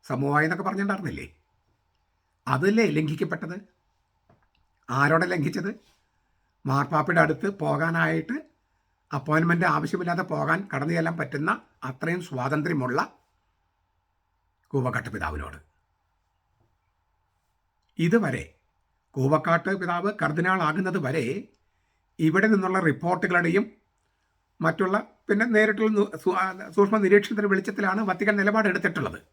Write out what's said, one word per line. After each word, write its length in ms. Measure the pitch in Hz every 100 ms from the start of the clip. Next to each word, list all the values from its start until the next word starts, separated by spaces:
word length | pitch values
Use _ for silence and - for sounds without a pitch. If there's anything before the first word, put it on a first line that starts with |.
| -
സമവായം 400 | 131 139 147 160
എന്നൊക്കെ 200 | 165 190
പറഞ്ഞിട്ടുണ്ടായിരുന്നില്ലേ? 600 | 190 196 196 165 87 - _ _ _ _ _ _ _ _ _ _ _ -
അതല്ലേ 380 | 135 185 220 208
ലംഘിക്കപ്പെട്ടത്? 680 | 151 156 156 - - 160 185 202 _ _ _ _ _ _ _ _ _ _ _ -
ആരോടെ 360 | 127 143 160 175
ലംഘിച്ചത്? 460 | 180 147 202 190 - _ _ _ _ _ _ _ _ 139
മാർപ്പാപ്പയുടെ 560 | 139 139 156 147 175
അടുത്ത് 260 | 156 156 202 196
പോകാനായിട്ട് 760 | 151 147 165 165 160 165 160 269 320 _ _ _ _ _ _
അപ്പോയിൻമെന്റ് 540 | 139 143 156 170 170 175
ആവശ്യമില്ലാതെ 580 | 147 156 180 175 175
പോകാൻ 360 | 170 151 143 165 196
കടന്നു 240 | 131 147
ചെല്ലാൻ 220 | 170 165 165
പറ്റുന്ന 340 | 139 143 160 226 _ _
അത്രയും 380 | 127 131 165 175
സ്വാതന്ത്ര്യമുള്ള 760 | 170 135 127 151 160 156 127 131 208 _ _ _ _ _ _ _ _ _ _ _ _ _ _ _ _
കൂവക്കാട്ട് 380 | 139 123 120 113
പിതാവിനോട്. 500 | 107 78 76 71 - _ _ _ _ _ _ _ _ _ _ _ _ _ _ _ _ _ _ _ _ _ _ _ -
ഇതുവരെ 440 | 165 233 175 120 - _ _ _ _ _ _ -
കൂവക്കാട്ട് 560 | 131 156 156 165 190 190
പിതാവ് 280 | 175 175 196 214
കർദിനാൾ 380 | 170 160 180 190
ആകുന്നത് 380 | 156 156 185 175 135
വരെ 180 | 156 117 180 - _ _ _ _ _ _ -
ഇവിടെ 280 | 156 175 220
നിന്നുള്ള 320 | 202 185 190
റിപ്പോർട്ടുകളുടെയും 840 | 165 135 165 175 180 180 175 185 220 - _ _ _ _ _ _ _ _
മറ്റുള്ള 360 | 160 160 185 202 - _ -
പിന്നെ 180 | 202 233
നേരിട്ടുള്ള 460 | 214 214 208 220
നു-, 200 | 208 208 156
സു-, 180 | - 185
ആ, 40 | 190 185 -
സൂക്ഷ്മ 280 | 165 202 214
നിരീക്ഷണത്തിന്റെ 520 | 196 202 202 208 208
വെളിച്ചത്തിലാണ് 500 | 190 196 196 196 190 208
വത്തിക്കാൻ 260 | 180 208 202
നിലപാടെടുത്തിട്ടുള്ളത്. 840 | 196 220 208 185 190 175 113 82 _